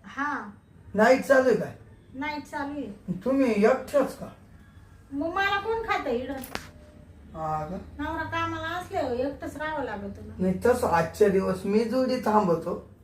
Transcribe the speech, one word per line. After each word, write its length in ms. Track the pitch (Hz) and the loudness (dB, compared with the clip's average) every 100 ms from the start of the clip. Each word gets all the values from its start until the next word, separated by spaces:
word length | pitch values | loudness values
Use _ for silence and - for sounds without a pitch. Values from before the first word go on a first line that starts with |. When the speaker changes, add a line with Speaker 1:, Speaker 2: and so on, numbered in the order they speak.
| - | -14
Speaker 1:
हा. 460 | 262 285 262 214 - _ - - | -6 -4 -4 -8 -16 _ -20 -4
Speaker 2:
नाईट 300 | 202 233 262 | 4 6 6
चालू 260 | - 269 254 | 6 6 6
आहे 80 | 220 | 2
काय? 180 | - - - - - | 0 -10 -20 -20 -18
Speaker 1:
नाईट 300 | 262 294 294 | -10 -8 -8
चालू 280 | - 294 285 | -8 -8 -6
आहे. 480 | 294 220 202 - 175 240 | -8 -10 -12 -8 -4 0
Speaker 2:
तुम्ही 260 | 269 254 | 2 2
एकट्याच 680 | 202 226 262 - 285 - - | 6 4 4 2 0 0 -4
का? 80 | - - - - - - - - - | -16 -16 -20 -20 -20 -20 -20 -20 -10
Speaker 1:
मग 220 | 277 330 | -4 -2
मला 260 | 381 392 392 | 0 0 0
कोण 280 | 415 453 427 | -2 -4 -2
खातं 220 | 392 294 | -4 -2
इकडं? 240 | 240 254 269 - - - - - - - - - | -4 -4 -8 -8 -10 -12 -20 -20 -20 -20 -20 -16
Speaker 2:
हा 320 | 160 156 156 156 | -8 -4 -4 -6
का? 120 | 196 - 285 | -10 -12 -10
Speaker 1:
नवरा 240 | 302 320 | -8 -6
कामाला 440 | 320 330 330 320 320 | -6 -4 -4 -4 -6
असल्यावर 440 | 359 349 381 269 | -8 -6 -4 -2
एकटंच 460 | 240 277 - 320 - | -2 -4 -6 -12 -8
राहावं 260 | 311 302 | -6 -4
लागत 300 | 247 202 202 - | -6 -8 -10 -12
ना. 160 | - - | -14 -2
Speaker 2:
नाही, 140 | 185 185 233 | -2 2 2
तसं 220 | 240 226 | 2 2
आजच्या 420 | 165 165 - 202 | 2 0 4 4
दिवस 360 | 190 190 185 196 | 4 2 -2 2
मी 140 | 208 | 2
जोडी 360 | 226 254 247 254 | 2 2 2 0
थांबवतो. 760 | 214 214 185 160 175 214 - - | 2 4 4 0 -2 -8 -10 -20